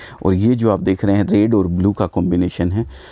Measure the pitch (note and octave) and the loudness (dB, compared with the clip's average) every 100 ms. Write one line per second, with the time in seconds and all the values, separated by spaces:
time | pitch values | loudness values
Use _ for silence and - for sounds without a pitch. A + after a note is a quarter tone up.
0 | - - - F#2 A2 B2 A2+ F#2+ F#2 F#2+ | -20 -6 0 2 2 2 2 0 0 0
1 | G#2 G2+ F#2 G2+ A2 A2 F#2 F2 G2 G#2 | 0 0 2 2 2 2 0 0 0 0
2 | F#2+ F#2 F2+ F2+ F2+ - F2 G2+ A#2 - | -2 -2 -2 0 -2 -2 -2 -2 -6 -10
3 | - | -20